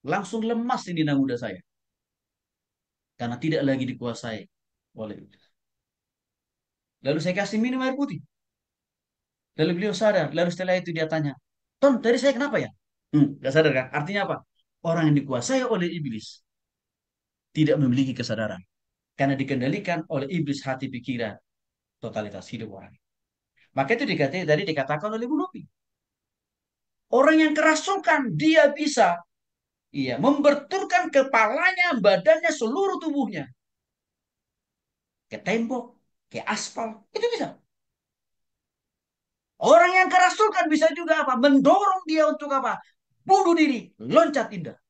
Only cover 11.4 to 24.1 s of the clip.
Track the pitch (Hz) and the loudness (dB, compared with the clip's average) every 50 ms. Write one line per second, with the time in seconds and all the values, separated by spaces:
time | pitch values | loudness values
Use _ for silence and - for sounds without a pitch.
11.4 | _ _ _ _ _ _ _ _ - 285 262 214 - 226 240 254 254 277 269 233 | _ _ _ _ _ _ _ _ 2 4 4 4 2 2 0 2 2 0 0 0
12.4 | 285 277 220 175 127 - _ _ _ _ _ _ _ _ - 151 147 - - - | -4 -2 -2 -4 -4 -4 _ _ _ _ _ _ _ _ 2 4 4 4 2 -4
13.4 | - 135 139 156 160 147 127 131 127 - - 147 147 175 156 156 190 - - - | -6 2 2 4 4 4 2 0 -4 -4 -6 -6 -6 -4 -4 -4 -4 -4 -6 -8
14.4 | _ _ _ _ _ _ _ _ - 165 165 170 160 151 147 143 135 - 127 120 | _ _ _ _ _ _ _ _ -4 -2 0 2 4 4 4 2 0 -2 -6 -6
15.4 | - - 262 262 247 240 220 180 175 170 165 175 147 127 110 107 - - - _ | -2 -2 -2 0 0 0 -2 -2 -2 -4 -4 -6 -8 -8 -8 -10 -12 -14 -20 _
16.4 | _ _ _ _ _ _ _ _ _ _ _ _ _ _ _ _ _ _ _ _ | _ _ _ _ _ _ _ _ _ _ _ _ _ _ _ _ _ _ _ _
17.4 | _ _ _ 156 156 147 156 151 139 123 120 135 135 131 120 - 117 - 110 107 | _ _ _ 0 2 2 4 2 2 2 2 2 0 -2 -2 -6 -6 -6 -4 -6
18.4 | 110 107 92 90 - _ _ _ _ _ _ _ _ _ _ - 139 139 139 135 | -6 -6 -8 -12 -16 _ _ _ _ _ _ _ _ _ _ -2 0 0 0 -2
19.4 | 131 135 139 123 120 135 - - - 180 170 160 156 _ 160 135 139 135 185 170 | -2 -4 -4 -2 -2 -2 -4 -4 -4 -6 -6 -6 -6 _ -6 -6 -6 -4 -4 -4
20.4 | 147 143 139 - - 135 131 135 139 135 131 120 120 - 123 117 113 107 98 - | -4 -4 -6 -6 -6 -8 -8 -6 -8 -10 -10 -10 -8 -8 -6 -6 -6 -8 -8 -14
21.4 | _ _ _ _ _ _ _ _ _ _ _ _ - 113 - 110 104 101 95 92 | _ _ _ _ _ _ _ _ _ _ _ _ -14 -8 -8 -8 -8 -8 -12 -16
22.4 | - - - 113 110 104 98 95 92 - - _ _ _ _ _ _ _ _ _ | -14 -14 -14 -14 -12 -14 -16 -20 -20 -20 -20 _ _ _ _ _ _ _ _ _
23.4 | _ _ _ _ _ _ _ - 139 170 226 233 285 226 | _ _ _ _ _ _ _ -4 0 0 0 -2 0 -4